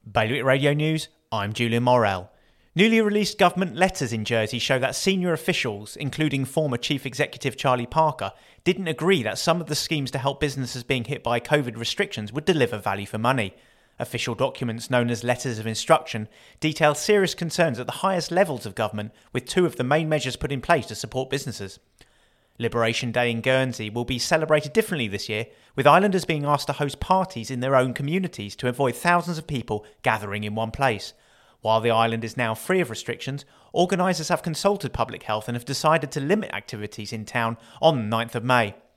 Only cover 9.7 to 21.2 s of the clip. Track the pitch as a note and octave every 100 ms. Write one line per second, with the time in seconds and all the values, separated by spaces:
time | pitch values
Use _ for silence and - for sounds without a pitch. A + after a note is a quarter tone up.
9.7 | D3 - D#3 C3+ C#3 C#3 C#3 D3+ C#3+ B2
10.7 | B2+ A#2+ C3+ A2+ C#3+ - A#2+ - D3+ B2
11.7 | A2+ A#2 - G3 - G#2 B2 D3+ D#3+ A#2+
12.7 | G#2+ G2+ G2 G2+ A2 A#2 C3 G2 - _
13.7 | _ _ _ B2+ A#2+ - A#2 C3 - A#2+
14.7 | A2+ - B2 A#2+ A#2 A#2+ A#2+ C3+ A2 A2
15.7 | A2 - E3 - D#3 C3+ - - _ D#3
16.7 | D3+ D3+ C#3+ - G#3 F#3 - E3+ - D#3+
17.7 | A#2 - - G3+ F#3 - E3+ F#3+ B2+ G#2+
18.7 | F#2+ G#2+ G#2+ G#2 _ _ B2+ - - F3
19.7 | - B2+ D3+ D#3 D3+ C3 - C#3+ C#3 -
20.7 | E3+ G#2+ G#2 A2 C3